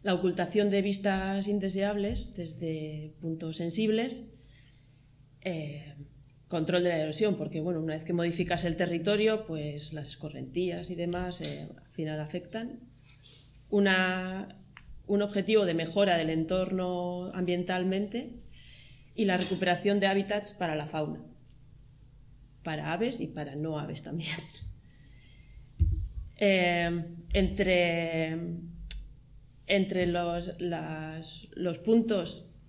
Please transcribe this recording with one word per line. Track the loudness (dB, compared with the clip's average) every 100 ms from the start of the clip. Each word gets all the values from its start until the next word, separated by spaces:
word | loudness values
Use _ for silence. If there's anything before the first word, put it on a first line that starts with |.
la | 2
ocultación | 4 4 2 2 4 4
de | 4
vistas | 2 2 2 2 0 0 0
indeseables | 0 0 0 0 0 0 -2 -6
desde | -8 -8 -6 -4 -4 -6 -8 -10 -8
puntos | -6 -4 -6 -4
sensibles, | -2 2 2 2 0 -4 -12 -20 -20 -20 -20 -20 -20 -20 -20 -20 -20 -10
eh, | -6 -6 -6 -10 -14 -18 -18 -20 -20 -20 -6
control | -2 2 4
de | 4
la | 2
erosión, | 0 2 2 2
porque, | -2 -2
bueno, | -2 -2
una | -2
vez | -4
que | -2
modificas | 0 0 0 0 0
el | 0 0
territorio, | 0 0 2 4 4 2 -2
pues | -6 -6 -6 -8
las | -10 -10
escorrentías | -10 -10 -10 -6 -2 -2 -4 -6
y | -4
demás, | -2 -2 -4 -6
eh, | -6 -6 -12
al | -16 -14
final | -6 -4 -4
afectan. | -4 -8 -8 -8 -8 -12 -18 -20 -20 -20 -20 -20 -20 -20 0
Una, | 4 6 6 4 0 -4 -6 -8 -14 -20 -20 -18 -14 0
un | 2
objetivo | 2 0 4 4
de | 6
mejora | 2 2 4 6 6
del | 4
entorno | 0 2 0 0 0 0 -2 -2 -4 -6
ambientalmente | -2 0 0 0 0 2 0 0 -4 -6 -12 -16 -18 -18 -18 -20 -20 -12
y | 0
la | 2 4
recuperación | 2 2 4 4 4 4
de | 4
hábitats | 2 2 -2 -4
para | -4 -2
la | -2 -2
fauna, | -2 -2 -4 -12 -20 -20 -20 -20 -20 -20 -20 -20 -20 -20 -20 -20 -12
para | -6 -4 -4
aves | -2 -2 -2
y | -8
para | -6 -8 -4
no | -4 -4
aves | -4 -8
también. | -6 -6 -6 -8
<laughs> | -10 -12 -12 -14 -20 -20 -20 -20 -20 -20 -20 -20 -20 2 4 4 -2 -6 -12 2
Eh, | 6 6 4 4 2 0 -4 -10 0
entre, | 4 4 4 4 6 6 2 0 0 0 -2 -4 -6 -8 -12 -12 -12 -16 -20 -20 -20 -20 -18 0
entre | 2 2 2 2
los, | 2 0 -2 -6 -6
las, | -4 -4 -6 -8 -8 -10 -12 -14 -14
los | -4 -4 -2
puntos | 4 6 6 0 -2 -8 -14 -20